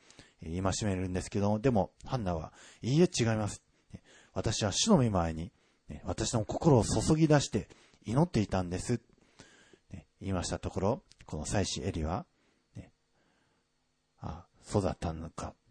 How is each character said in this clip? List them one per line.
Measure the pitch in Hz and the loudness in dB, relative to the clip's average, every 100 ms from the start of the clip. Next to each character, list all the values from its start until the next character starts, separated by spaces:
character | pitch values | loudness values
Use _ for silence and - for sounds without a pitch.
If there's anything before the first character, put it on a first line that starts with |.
| _ - - - | _ -20 -20 -16
え | 80 | -8
ー、 | 87 | -2
戒 | 95 92 107 | 0 0 0
め | 92 | 0
る | 92 | -2
ん | |
で | 90 | -4
す | - | -4
け | 104 | 0
ど | 101 | 0
も、 | 107 | 2
で | 131 | 2
も | 113 90 _ | 2 0 _
ハ | - 131 | -8 -4
ン | |
ナ | 98 | -2
は、 | 82 - - - - | -4 -6 -16 -20 -8
い | 107 147 | 0 4
い | |
え | 180 | 4
違 | - | 4
い | 113 110 | 0 0
ま | 104 | -2
す。 | - _ _ _ | -6 _ _ _
ね、 | - _ - - | -20 _ -20 -12
私 | - 113 - | -4 -2 0
は | 107 | 0
主 | - 226 | 0 4
の | 190 | 6
御 | 120 | 6
前 | 95 82 | 2 0
に、 | 80 87 _ _ _ - | -2 -8 _ _ _ -16
ね、 | 76 | -12
私 | 98 - 110 | -6 -4 -2
の | 117 | -2
心 | 107 - 165 127 | -2 0 6 6
を | |
注 | 95 107 - 156 | 4 0 2 4
ぎ | 160 | 6
出 | 151 | 4
し | - | 2
て | 151 - - - _ | -4 -6 -16 -20 _
祈 | - 123 | -2 0
っ | 170 | 2
て | 117 | 0
い | 98 | 0
た | 95 | 0
ん | 90 | -2
で | 92 | -4
す。 | - 120 _ _ _ _ - - _ - - | -4 -4 _ _ _ _ -20 -20 _ -20 -18
ね、 | 85 - - | -18 -18 -12
言 | 95 | -4
い | |
ま | 92 | -4
し | 85 | -4
た | 85 | -6
と | - | -6
こ | - | -2
ろ、 | 95 127 _ - - | -2 -2 _ -20 -10
こ | - | -8
の | |
祭 | - 107 90 | -4 -2 -2
司 | - | -4
エ | 80 | -4
リ | 85 | -4
は、 | 78 95 175 _ _ _ _ 113 | -2 -4 -6 _ _ _ _ -20
ね、 | - _ _ _ _ _ _ _ _ _ _ _ _ - | -20 _ _ _ _ _ _ _ _ _ _ _ _ -14
あ、 | - 80 - _ | -12 -12 -16 _
そ | - 104 | -2 -2
う | |
だ | 92 | 0
っ | - | -4
た | 87 | -6
の | 80 82 | -6 -10
か、 | - 85 - _ | -12 -14 -14 _